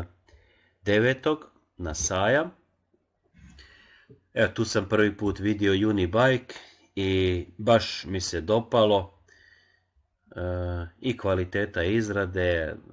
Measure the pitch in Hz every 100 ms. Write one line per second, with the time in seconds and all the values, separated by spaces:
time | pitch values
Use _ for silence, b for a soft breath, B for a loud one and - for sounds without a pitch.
0 | 85 _ b b b b b b 101 104
1 | 123 131 151 151 - _ _ - 87 80
2 | - 95 104 139 175 - _ _ _ _
3 | _ _ _ B B B B B B B
4 | B - _ 123 101 - 110 110 98 107
5 | 104 98 104 95 101 101 101 98 107 104
6 | 87 107 131 127 - - B B B -
7 | 95 95 92 90 - - 107 113 - -
8 | - 95 - 85 80 110 117 120 107 101
9 | 92 _ b b b b b b b _
10 | _ _ _ - 90 90 87 87 85 -
11 | 131 - 98 92 90 101 104 95 85 113
12 | 107 101 92 92 90 85 78 76 -